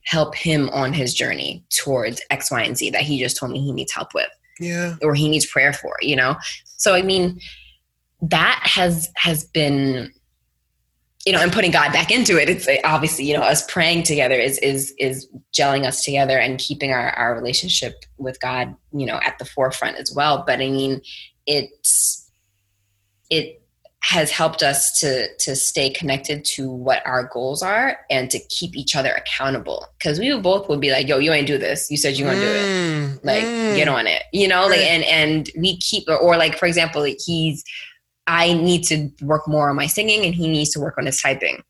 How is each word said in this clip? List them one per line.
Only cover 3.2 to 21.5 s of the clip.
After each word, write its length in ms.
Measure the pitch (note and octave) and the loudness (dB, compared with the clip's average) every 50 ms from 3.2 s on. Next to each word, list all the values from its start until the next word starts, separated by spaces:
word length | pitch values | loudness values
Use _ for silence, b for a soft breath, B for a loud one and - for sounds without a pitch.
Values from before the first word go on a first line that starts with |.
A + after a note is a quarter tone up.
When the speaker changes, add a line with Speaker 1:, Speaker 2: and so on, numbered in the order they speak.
| B2+ A#2+ - | -2 -2 -4
Speaker 1:
told 160 | - - B2 | -4 -6 -6
me 80 | B2+ C3+ | -6 -4
he 140 | C#3 C#3 B2+ | -4 -4 -4
needs 180 | C3 C3 - | -6 -6 -8
help 220 | - - - - - | -8 -8 -10 -6 -4
with?" 160 | - - - - _ _ _ _ - | -4 -4 -4 -6 _ _ _ _ -10
Speaker 2:
Yeah. 360 | F3 F3 F3 F3 F3 F3 E3+ D#3+ | -8 -6 -4 -4 -4 -6 -6 -2
Speaker 1:
Or 140 | D#3 D#3 D3 | 0 0 2
he 120 | C#3+ D3+ D3+ | 2 2 2
needs 180 | D#3 D3+ C#3 | 2 0 0
prayer 280 | - - C#3 C3+ C#3+ C#3+ | 0 2 2 2 2 2
for, 240 | - - - - - | -2 -8 -10 -8 -6
you 140 | - C3 D3 | -2 -2 0
know? 220 | C3 B2+ B2+ D3+ - B B B B B B B - | 2 2 0 0 -2 B B B B B B B 0
So, 160 | - G#3+ F#3+ | 2 4 4
I 60 | F#3 | 4
mean, 400 | F#3+ F#3+ F#3+ F#3+ F3+ F3+ F3+ F3+ B B B B B B B B B _ _ _ _ _ _ _ | 2 2 2 2 2 0 -2 -6 B B B B B B B B B _ _ _ _ _ _ _
that 380 | - D#3+ F3+ D#3+ E3 G#3+ B3 - - | -2 0 2 4 4 4 2 2 0
has, 460 | - - G3+ F3+ F3 E3+ E3 - - - - | 0 2 2 2 2 2 0 -2 -6 -4 -2
has 260 | - F3 E3 D3+ - | 0 0 0 -2 -4
been, 680 | _ _ E3 D3+ C#3+ C#3+ C#3 C#3 C3+ C3 B2+ A2+ - _ _ _ _ _ _ _ _ _ _ _ _ _ _ _ _ _ _ _ _ _ _ - | _ _ 0 2 2 2 2 2 0 0 -2 -6 -10 _ _ _ _ _ _ _ _ _ _ _ _ _ _ _ _ _ _ _ _ _ _ -2
you 80 | F#3+ F#3 | 0 2
know, 80 | E3+ | 4
and 100 | D#3+ F3+ | 4 2
putting 200 | F3 A3 G3 F3 | 4 2 2 4
God 200 | E3 D#3+ D3 D3 | 4 4 4 4
back 180 | D#3 E3 E3 - | 2 0 2 2
into 260 | G#3+ B3+ A#3 F#3 F#3+ D#3+ | 2 2 4 4 4 4
it, 80 | D3 D3+ | 4 4
it's, 180 | F3+ F#3 - - | 2 0 2 2
uh, 80 | C#3 C3 - | 2 2 4
obviously, 400 | D#3 D#3 D3+ C#3+ D#3 - - C3+ | 2 2 2 2 0 -2 -2 0
you 80 | C#3+ D3 | 0 2
know, 80 | C#3+ - | 2 4
us 220 | A2 D3 D#3 - - | 4 2 2 0 -2
praying 340 | - F#3 E3 E3 E3+ E3+ D#3+ | 0 2 2 4 2 2 2
together 320 | D#3+ D#3 C#3+ C3+ B2+ C3 | 0 2 2 2 4 4
is, 220 | B2 A#2 C#3 C3+ - | 2 2 0 0 0
is, 340 | - C#3 C3+ C3+ C3+ - - - | 0 0 0 0 -4 -6 -4 -2
is 300 | C3+ C3+ C3 C3+ - - - - _ _ - | -2 -2 -2 -4 -10 -16 -20 -20 _ _ 0
gelling 320 | - D3 C#3 C3+ C#3 C#3 | 2 2 2 2 2 0
us 180 | B2+ A#2+ - - | -2 -2 -2 -4
together 340 | - C#3 C#3 C#3 C3 C3 C3 | -2 2 2 2 4 4 2
and 180 | A#2 B2+ C3 C3 | 2 0 -2 -4
keeping 320 | - - C#3+ C#3 C#3+ C3+ | -4 -6 -4 -4 -2 -2
our, 180 | C3 B2 A#2+ B2+ | -2 -2 -2 -2
our 240 | - - A#2+ A#2 A#2+ | -2 -2 -2 -2 -2
relationship 680 | A#2 A#2+ A#2+ C3 - - F3+ - - - A#2+ - - - - - _ | -2 -4 -2 -2 -2 -2 0 -2 -2 -2 -4 -10 -12 -20 -20 -16 _
with 220 | C3+ B2+ B2+ - | -10 -10 -8 -8
God, 340 | - B2+ B2+ B2+ B2 B2 B2+ _ _ _ - | -8 -6 -4 -4 -4 -6 -8 _ _ _ -6
you 120 | C#3+ C3+ | -6 -4
know, 140 | A#2 A2+ - - | -4 -4 -2 -4
at 120 | A#2+ - - | -4 -4 -6
the 60 | - | -14
forefront 520 | - - - C3 C3 C3 - - A2+ - - | -12 -4 -2 -2 -2 -2 -4 -6 -6 -6 -6
as 160 | C3+ - - | -8 -6 -2
well. 280 | C#3 C#3+ D3+ D3 C3+ - - | 0 2 2 2 0 0 -2
But 80 | B2+ B2 | -2 0
I 80 | C3+ C3+ | 0 -2
mean, 320 | C3+ C3+ C3+ C3+ C3+ C3+ B B B B B B B _ _ | 0 0 0 -2 -2 -4 B B B B B B B _ _
it's, 840 | - | -2